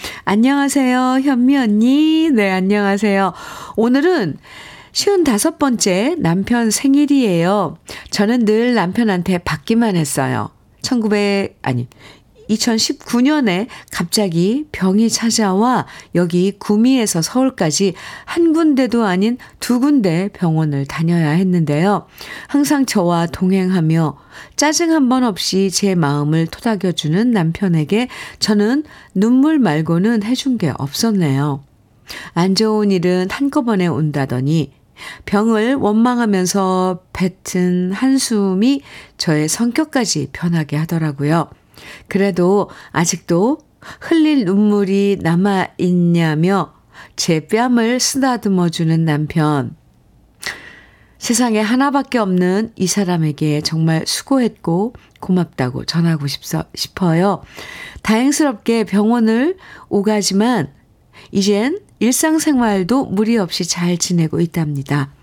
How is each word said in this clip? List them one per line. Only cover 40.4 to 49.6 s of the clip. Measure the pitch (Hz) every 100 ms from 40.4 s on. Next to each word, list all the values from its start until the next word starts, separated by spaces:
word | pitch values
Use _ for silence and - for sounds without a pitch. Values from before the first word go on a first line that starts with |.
| 175 170 143 151
하더라고요. | 165 170 160 139 143 165 151 - _ - - - -
그래도 | 196 196 185 175 202 - - -
아직도 | - 170 170 - 170 220 311 - _ - -
흘릴 | - 330 311 294
눈물이 | 185 196 208 208 196 196 202 196
남아있냐며 | 160 170 202 190 - - 180 180 175 170 165 151 175 196 160 _ _ - - -
제 | - 160 151
뺨을 | 220 247 240 226 247
쓰다듬어주는 | - 277 262 247 208 190 175 165 160 160
남편. | 160 147 151 170 151 147